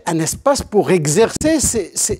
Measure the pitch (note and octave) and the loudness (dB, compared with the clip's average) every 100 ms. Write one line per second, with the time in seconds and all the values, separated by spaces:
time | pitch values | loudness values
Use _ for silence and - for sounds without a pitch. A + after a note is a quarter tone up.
0 | F3 D#3+ D#3+ - C#4 C#4 - G#3 C#3 F3+ | -4 -4 -4 -2 -2 -2 0 0 2 2
1 | D3 E3 A3+ - D4+ D#4 - A3+ D#3 - | 2 2 2 2 0 0 0 -4 -6 -4
2 | - | -4